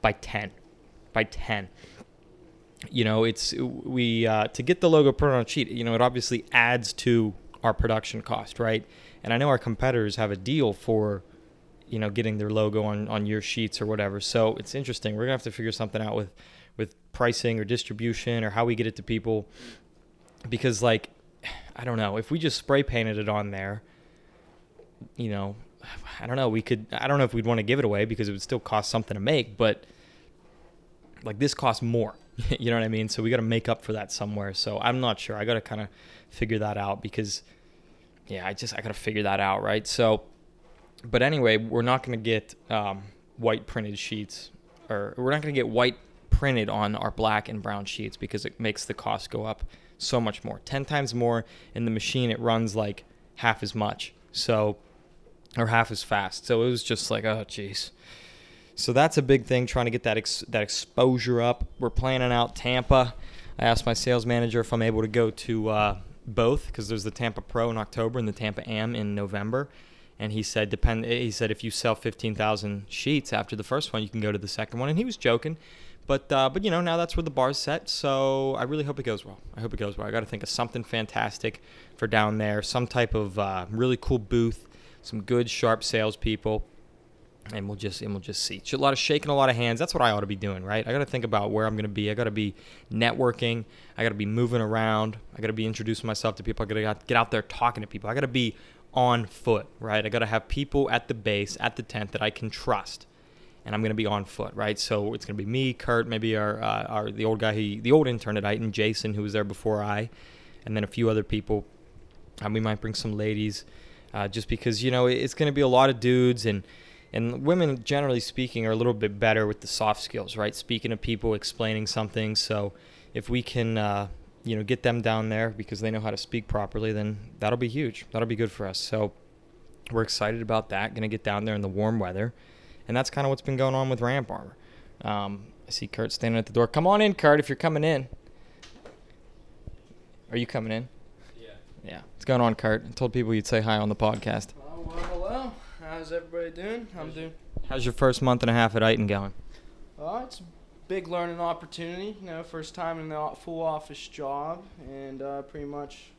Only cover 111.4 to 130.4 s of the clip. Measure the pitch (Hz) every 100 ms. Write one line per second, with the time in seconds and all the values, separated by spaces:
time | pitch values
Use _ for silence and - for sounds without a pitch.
111.4 | 101 107 - - - - - - - -
112.4 | 104 110 110 107 110 104 117 104 107 107
113.4 | 107 98 - - - - - 107 101 110
114.4 | - 117 123 107 127 127 123 123 127 -
115.4 | 151 139 131 127 135 123 120 127 123 120
116.4 | 110 101 - - - - - - 117 127
117.4 | 143 180 160 131 110 143 143 123 - -
118.4 | 127 117 110 110 123 110 107 101 110 110
119.4 | 104 101 - - 110 107 - 113 95 107
120.4 | 104 - - 113 117 110 - 113 113 107
121.4 | - - 113 107 107 117 107 117 107 107
122.4 | - 107 101 - - - - - - -
123.4 | - 123 113 110 104 101 101 - - -
124.4 | 117 107 104 123 127 117 113 110 110 110
125.4 | 113 107 101 101 110 110 107 107 - 117
126.4 | 104 104 101 107 110 107 107 104 110 -
127.4 | 107 120 123 131 131 - - 113 113 110
128.4 | 113 - 98 92 - 110 104 - - -
129.4 | - - - - - 113 110 - 107 113